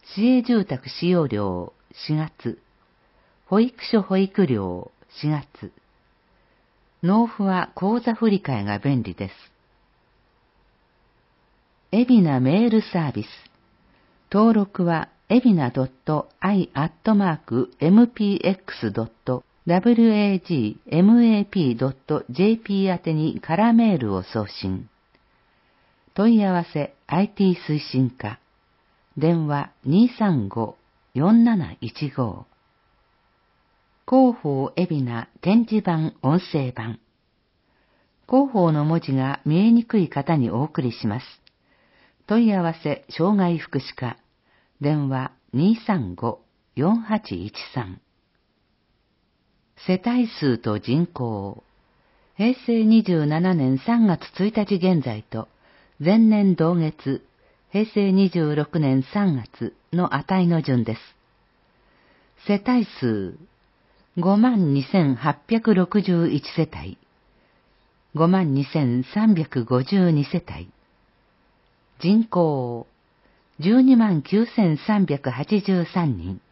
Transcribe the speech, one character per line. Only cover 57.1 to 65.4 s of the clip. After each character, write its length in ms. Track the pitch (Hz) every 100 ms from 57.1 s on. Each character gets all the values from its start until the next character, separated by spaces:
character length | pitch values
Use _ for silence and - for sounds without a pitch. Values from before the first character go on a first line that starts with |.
| 135 _ _ _ _ _
平 140 | 196 214
成 260 | 208 196
二 160 | 190 196
十 260 | 175 151 151
六 240 | 151 170
年 240 | 143 131
三 320 | 131 208 196 135
月 380 | 107 - 117 _ _
の 240 | 170 180 139
値 320 | - 190 175
の 140 | 165
順 240 | 156 123 110
で 100 | 113
す。 60 | - _ _ _ _ _ _ _ _ _ _ _ _ _ -
世 160 | 202 202
帯 200 | 247 208
数、 520 | - 123 107 92 - 170 _ _ _ _ _ _ -
五 220 | 175 208
万 360 | 247 233 165
二 100 | 139
千 320 | 131 196 151 120
八 180 | 151 143